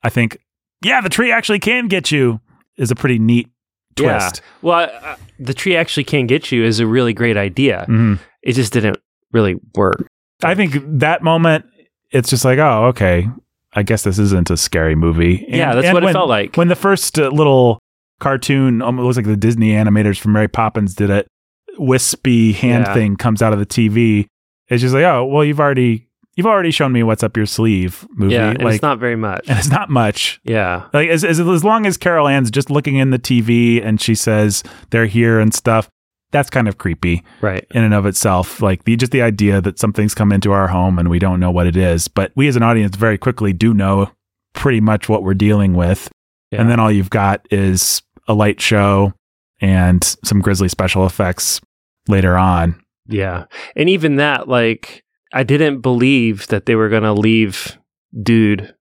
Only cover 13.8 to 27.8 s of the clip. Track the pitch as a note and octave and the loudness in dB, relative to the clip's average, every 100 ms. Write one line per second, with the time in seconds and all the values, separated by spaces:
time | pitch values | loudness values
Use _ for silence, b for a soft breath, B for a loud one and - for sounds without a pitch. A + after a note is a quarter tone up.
13.8 | G2 A2 G#2 F#2+ G2+ F#2+ E2+ E2+ - E2 | -2 -2 0 0 2 2 0 -2 -2 0
14.8 | D#2+ D#2 E2 E2 E2+ F2+ - - D#3 A#2 | 0 2 2 2 2 0 -2 -2 0 0
15.8 | E3+ F3+ F#3 F#3+ E3 A2 G2+ - E3+ F3 | 2 2 2 0 0 0 -2 0 0 2
16.8 | G3 G3 - D#3+ C#3 D3 D3+ C3+ B2 A2+ | 0 0 0 -2 0 2 4 6 4 2
17.8 | _ _ _ _ C#3 C3+ - C3+ C3 A#2 | _ _ _ _ -4 -4 0 2 2 0
18.8 | A#2 B2+ B2 B2 G#2 G#2+ A2 A2+ A2 G#2+ | -2 -2 0 0 0 0 0 2 2 2
19.8 | G#2+ G#2 G#2 G2 G#2+ G#2+ G#2+ - A2 A2 | 2 2 2 0 0 0 0 -2 -4 -2
20.8 | G2+ F#2 G2+ G2 - _ _ _ - F4+ | -4 -2 0 0 -2 _ _ _ -20 -6
21.8 | C#3 B2+ - - C3+ A#2 A2+ G2+ A#2+ A#2+ | 0 0 0 -4 0 2 2 2 0 0
22.8 | G#2 G2+ G#2+ G2 A#2+ G#2+ A2+ G#2 G2+ - | 0 0 0 -2 -2 0 0 0 -2 0
23.8 | A2 G#2+ A2+ G#2+ G2+ _ _ _ _ A#2+ | 0 2 2 2 -2 _ _ _ _ -2
24.8 | B2+ C3 F3 C#3 B2+ C#3+ D3 D3 C#3+ C3+ | 0 2 2 2 0 0 0 0 0 2
25.8 | B2 A2+ _ _ _ - G3+ G#3 E3+ D3 | 0 0 _ _ _ -4 0 2 0 0
26.8 | C#3 B2 A2+ A2 A2 A2 G#2 - A2 G2 | 0 0 0 0 -2 -2 -4 0 0 0